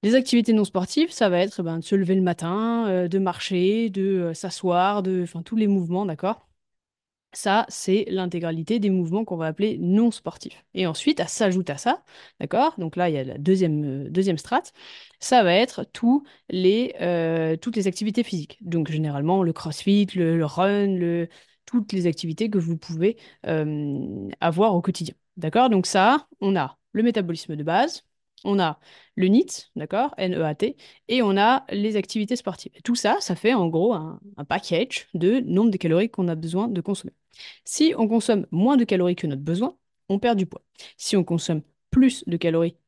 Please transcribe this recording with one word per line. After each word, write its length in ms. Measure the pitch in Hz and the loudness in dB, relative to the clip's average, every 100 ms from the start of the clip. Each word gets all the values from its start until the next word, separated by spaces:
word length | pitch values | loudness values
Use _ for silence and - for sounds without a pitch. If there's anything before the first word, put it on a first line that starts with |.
Les 120 | 208 | 2
activités 380 | 254 262 240 226 | 2 4 2 4
non 120 | 220 | 2
sportives, 480 | 196 190 185 294 330 | 2 -2 -2 0 0
ça 180 | - 208 | 2 2
va 80 | 175 | 2
être, 240 | 196 - | 0 -2
ben, 160 | 165 165 | -6 -6
de 60 | |
se 120 | - 196 | -2 0
lever 180 | 180 | 2
le 80 | 190 | 2
matin, 640 | 180 170 165 202 226 233 214 | 2 -2 -4 -2 -2 0 0
euh, 200 | 185 175 | 0 0
de 100 | 190 | 0
marcher, 720 | 190 - - 185 185 220 226 | -2 -4 -4 0 2 2 0
de, 140 | 190 | -2
euh, 320 | 196 185 170 | 0 0 -2
s'asseoir, 680 | 165 185 - 185 175 190 208 | -6 -10 -4 0 2 2 0
de, 200 | 185 185 | -2 -2
enfin, 200 | 175 170 | -4 -8
tous 140 | - 226 | -4 0
les 100 | 208 | 2
mouvements, 400 | 196 170 180 202 | 2 0 -2 -4
d'accord ? 380 | 156 190 220 _ _ _ _ _ _ _ _ _ | -4 -4 -4 _ _ _ _ _ _ _ _ _
Ça, 320 | - 202 208 - | -6 2 2 2
c'est 380 | - - 202 - | -4 0 0 0
l'intégralité 680 | 190 180 170 170 165 156 226 | -4 -4 -4 -4 -4 -2 0
des 100 | 202 | 2
mouvements 380 | 185 165 196 220 | 2 0 -2 -4
qu'on 100 | 170 | -4
va 120 | 160 | -4
appeler 280 | 160 214 - | -2 -2 0
non 320 | 175 202 233 | 2 4 4
sportifs. 540 | - 170 - - - _ | 0 -8 -12 -16 -20 _
Et 140 | 185 180 | -4 -4
ensuite, 340 | 156 285 302 | -2 -2 -2
à, 60 | 160 | -4
s'ajoute 420 | - 202 185 170 | 0 0 0 -2
à 80 | 139 | -4
ça, 260 | 185 - _ - - - | -2 -4 _ -20 -20 -12
d'accord ? 340 | - 220 311 220 | -2 0 0 0
Donc 180 | 165 180 | -6 -2
là, 140 | 175 | -2
il 60 | 143 | -2
y 20 | |
a 40 | |
la 120 | 131 139 | -6 -4
deuxième, 720 | 151 190 170 151 147 135 143 | 0 2 2 0 -2 -6 -4
euh, 20 | |
deuxième 300 | 170 196 160 | -2 -2 -2
strate. 340 | - 269 - - - - - _ | -2 -4 -4 -12 -20 -20 -20 _
Ça 220 | - 254 | 2 4
va 100 | 185 | 6
être 320 | 185 240 - - | 4 2 -4 -12
tous 320 | - 233 285 - _ - | -2 2 2 0 _ -8
les, 460 | 180 185 220 254 - | 0 2 2 0 -4
euh, 520 | 175 170 165 165 160 160 | -2 0 0 0 -2 -2
toutes 200 | 240 220 | -4 -2
les 100 | 190 | -2
activités 360 | - 214 226 | -2 -2 -2
physiques. 340 | 226 175 147 - | -2 -6 -8 -12
Donc 280 | 180 170 151 | -4 -2 -2
généralement, 520 | 156 156 143 156 190 | -2 -2 -2 0 2
le 100 | 170 | 0
crossfit, 540 | 160 160 147 196 202 196 | -2 -8 -4 2 2 2
le, 240 | 185 165 165 | 0 0 0
le 60 | 151 | 0
run, 500 | - 190 202 202 185 | 0 0 2 0 0
le, 320 | 170 170 165 - _ _ - | 0 -2 -4 -10 _ _ -4
toutes 260 | 240 208 | -4 -2
les 140 | 190 175 | 0 0
activités 420 | 160 165 160 220 | -2 -4 -4 -2
que 80 | 202 | 0
vous 220 | 165 165 | 0 -4
pouvez, 400 | - 160 196 226 - _ - | -6 -2 0 -2 -10 _ -4
euh, 840 | 156 151 151 147 139 - 117 101 - | -2 -2 -4 -4 -6 -6 -8 -10 -4
avoir 340 | 165 165 214 | -2 2 2
au 60 | 180 | 2
quotidien. 340 | 190 - 160 - _ - | 0 -4 -8 -10 _ -8
D'accord ? 320 | 160 220 254 | -2 2 4
Donc 160 | 196 | 4
ça, 440 | - 196 208 285 - _ | 2 4 4 4 -2 _
on 160 | 196 190 | -2 0
a 220 | 131 - _ | -2 -8 _
le 100 | 208 | 0
métabolisme 540 | 233 220 175 165 - 151 | 2 2 -2 -6 -8 -6
de 60 | |
base, 440 | 151 185 311 - - _ _ _ | 0 0 0 -4 -16 _ _ _
on 140 | 196 196 | 0 2
a 200 | 160 147 _ - _ - | 0 -2 _ -20 _ 0
le 100 | 185 | 4
neat, 440 | 233 370 - - - | 4 2 -6 -14 -12
d'accord ? 380 | 156 202 277 - | -4 -2 -2 -2
N 180 | 185 | -4
E 100 | 160 | -2
A 100 | 156 | -2
T, 220 | 151 226 - - _ - | -2 -4 -4 -16 _ -2
et 140 | 254 | 0
on 140 | 208 196 | 2 4
a 300 | 214 262 - | 4 2 0
les 260 | 202 214 208 | -4 -2 -2
activités 400 | - 220 208 247 | -2 -4 -2 -4
sportives. 360 | 196 170 - | -6 -10 -14
Et 80 | - | -8
tout 120 | - | -4
ça, 220 | 240 208 403 | 0 0 0
ça 140 | - | -2
fait 180 | 175 220 | -2 0
en 160 | 247 170 | 2 2
gros 240 | 160 214 | 2 0
un, 260 | 185 160 - 202 196 | 0 -6 -14 -16 -14
un 60 | |
package 640 | 143 185 - 170 262 - - | -6 -4 -2 -2 -2 -6 -8
de 280 | 170 180 254 | -2 2 2
nombre 300 | 247 180 226 | 0 2 2
de 60 | 185 | 2
calories 320 | 170 165 226 | 2 2 0
qu'on 200 | - 175 | -2 -4
a 80 | 160 | -4
besoin 320 | 165 185 233 | -4 -2 -2
de 120 | 185 | -4
consommer. 320 | 196 196 - - _ - - - | -4 -6 -8 -18 _ -20 -20 -18
Si 300 | - - 320 - | -8 0 2 2
on 120 | 220 | 2
consomme 380 | 226 226 208 - | 2 2 0 0
moins 260 | 160 240 277 | 2 4 4
de 80 | |
calories 300 | 226 185 180 | 4 2 2
que 120 | 175 156 | 0 -4
notre 160 | 139 | -4
besoin, 340 | 151 175 262 - _ _ - | -4 -2 -4 -6 _ _ -4
on 100 | 196 | 0
perd 200 | 240 208 | 2 0
du 80 | 185 | -2
poids. 160 | - _ - - - | -8 _ -20 -20 -12
Si 200 | - 202 | -2 0
on 60 | |
consomme 400 | 170 170 - 156 - _ _ | 2 -2 -2 -4 -6 _ _
plus 340 | 254 262 - - | 4 4 2 -4
de 100 | 170 | -2
calories 400 | 170 165 170 - | 0 2 0 -4